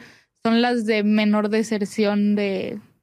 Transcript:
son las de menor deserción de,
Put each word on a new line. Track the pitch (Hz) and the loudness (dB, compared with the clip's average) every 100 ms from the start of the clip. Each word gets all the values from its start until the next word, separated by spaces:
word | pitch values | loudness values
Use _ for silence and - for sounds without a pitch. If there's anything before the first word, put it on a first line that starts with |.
| - - _ _ | -12 -20 _ _
son | 226 226 | 0 2
las | 240 247 214 | 2 0 0
de | 214 | 0
menor | 208 214 214 208 214 | 2 2 2 2 0
deserción | 214 220 214 202 - 208 208 208 208 | 0 -2 -2 -4 -2 0 2 2 0
de, | 202 190 220 208 - _ | -2 -4 -6 -10 -14 _